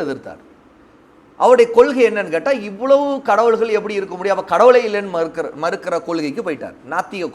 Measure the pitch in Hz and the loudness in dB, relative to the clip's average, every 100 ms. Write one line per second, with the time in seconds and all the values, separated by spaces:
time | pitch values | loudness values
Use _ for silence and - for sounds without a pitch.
0 | 147 131 95 - _ _ _ _ _ _ | -2 -8 -12 -20 _ _ _ _ _ _
1 | _ _ _ - 202 247 233 233 285 262 | _ _ _ 0 4 6 6 4 4 4
2 | 220 208 180 160 269 254 202 196 262 277 | 0 0 -4 -4 -2 -4 -6 -8 2 2
3 | 285 269 - 208 233 220 226 208 214 202 | 2 -4 0 2 2 2 0 -2 -4 -6
4 | 196 180 196 185 - 175 247 247 220 202 | -8 -6 -4 -4 -2 4 6 6 2 -4
5 | 196 170 165 160 151 143 170 190 185 170 | -4 -6 -6 -6 -10 -6 -6 -6 -6 -6
6 | 175 165 147 214 185 127 101 85 123 170 | -4 -4 -4 -6 -8 -8 -12 -16 -8 -8
7 | - 196 160 | -6 -8 -8